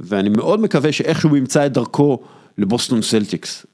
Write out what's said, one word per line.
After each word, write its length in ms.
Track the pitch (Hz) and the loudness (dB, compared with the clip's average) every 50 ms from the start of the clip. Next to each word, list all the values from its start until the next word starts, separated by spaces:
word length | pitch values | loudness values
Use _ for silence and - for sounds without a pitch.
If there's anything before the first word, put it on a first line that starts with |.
ואני 280 | - 90 104 95 98 104 | -8 -4 -2 0 0 2
מאוד 320 | 107 120 - - 208 220 | 0 0 2 0 0 0
מקווה 320 | 220 - - 143 139 151 | 0 0 0 0 0 0
שאיכשהו 440 | 139 - - 165 160 - - 151 143 | 0 0 -2 -2 0 2 2 2 2
ימצא 300 | 139 127 - - 151 143 | 2 0 0 2 2 2
את 60 | 143 | 2
דרכו 460 | - 131 113 - - 143 143 147 127 - - - - - - _ _ 101 | 0 -2 -2 -2 0 2 2 2 2 -2 -6 -14 -20 -20 -20 _ _ -4
לבוסטון 440 | 101 95 120 117 - - 127 110 | 0 0 0 -2 0 0 0 0
סלטיקס, 640 | 104 - 113 107 101 - 92 80 - - - - - _ | 0 2 0 0 0 -2 -4 -8 -8 -12 -14 -14 -18 _